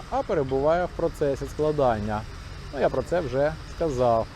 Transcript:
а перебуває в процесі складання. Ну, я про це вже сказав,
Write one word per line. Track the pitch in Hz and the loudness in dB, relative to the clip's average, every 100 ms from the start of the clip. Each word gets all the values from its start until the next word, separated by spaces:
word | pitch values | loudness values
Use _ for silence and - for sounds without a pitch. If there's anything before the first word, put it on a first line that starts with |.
| - | -2
а | 254 | -4
перебуває | 269 180 131 135 147 170 175 | 0 0 0 2 4 4 0
в | |
процесі | - 165 - 143 135 139 | -2 -2 0 0 0 -4
складання. | - 151 147 131 110 104 107 110 - - - - | 0 0 4 4 2 0 -4 -6 -12 -12 -12 -10
Ну, | 277 | 0
я | 180 | 2
про | 135 | 2
це | 123 175 | 0 -2
вже | 147 131 147 156 - - | 0 0 0 -2 -10 -4
сказав, | 165 127 123 113 107 | -2 2 4 4 0